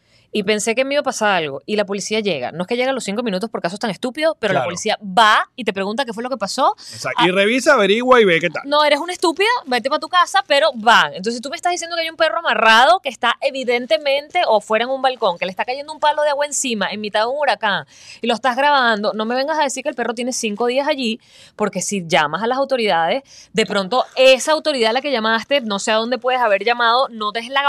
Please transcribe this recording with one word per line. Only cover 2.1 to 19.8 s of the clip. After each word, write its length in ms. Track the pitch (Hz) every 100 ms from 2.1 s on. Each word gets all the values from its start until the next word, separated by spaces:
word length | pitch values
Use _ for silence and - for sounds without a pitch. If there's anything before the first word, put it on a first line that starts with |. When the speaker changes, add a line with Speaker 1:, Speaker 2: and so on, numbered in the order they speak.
| 214
Speaker 1:
llega. 320 | 202 151 120
No 80 | 160
es 20 | 185
que 80 | 240
llega 140 | 254
a 20 |
los 100 | 262
cinco 200 | 202 208
minutos 260 | 240 185 226
por 140 | 233
casos 160 | 170 202
tan 100 | 233
estúpidos, 480 | 175 254 247 320 302
pero 140 | 214
la 60 | 180
Speaker 2:
Claro. 80 | 123
Speaker 1:
policía 300 | 175 214 196
va 460 | 202 185 214 233 370 -
y 80 |
te 80 | 220
pregunta 320 | 190 196 226
qué 80 | 240
fue 100 | 214
lo 60 | 247
que 80 | 254
pasó. 380 | 196 - 311 440 -
Speaker 2:
Exacto. 240 | 110 139 -
Speaker 1:
Ah, 40 | 170
Speaker 2:
Y 40 |
revisa, 420 | 185 208 254 311
averigua 480 | 269 196 214 247 247
y 60 | 202
ve 120 | 165
qué 120 | 170
tal. 120 | - 277
Speaker 1:
no, 180 | 294
eres 140 | 294 285
una 140 | 339
estúpida, 340 | 349 349 320 415 494
vete 240 | 277 247 262
pa' 100 | 302
tu 100 | 320
casa, 340 | 359 330 392 -
pero 240 | 285 311
van. 400 | 247 220 202 151
Entonces 260 | 151 196 240
tú 80 | 269
me 80 | 330
estás 160 | 349
diciendo 240 | 359 339 339
que 60 |
hay 80 | 330
un 60 | 320
perro 240 | 320 330
amarrado 600 | 330 233 240 220 277 370
que 80 | 269
está 280 | 226 233 - 277 269 247
evidentemente 720 | 240 247 320 294 277 294 359 349
o 140 | 214
fuera 240 | - 220
en 60 | 247
un 100 | 269
balcón, 380 | 262 254 208 175
que 80 | 180
le 40 |
está 140 | 185
cayendo 280 | 240 269 294
un 40 | 311
palo 240 | 302 294
de 60 | 302
agua 160 | 277
encima 440 | 294 277 269 220 175
en 100 | 202
mitad 200 | 214 208
de 60 | 226
un 100 | 285
huracán, 480 | 277 202 214 180 139 - - -
y 60 | 226
lo 80 |
estás 200 | 226 262
grabando. 600 | 240 294 285 233 214 208
No 100 | 208
me 100 | 220
vengas 240 | 254 277 311
a 40 |
decir 200 | 285 269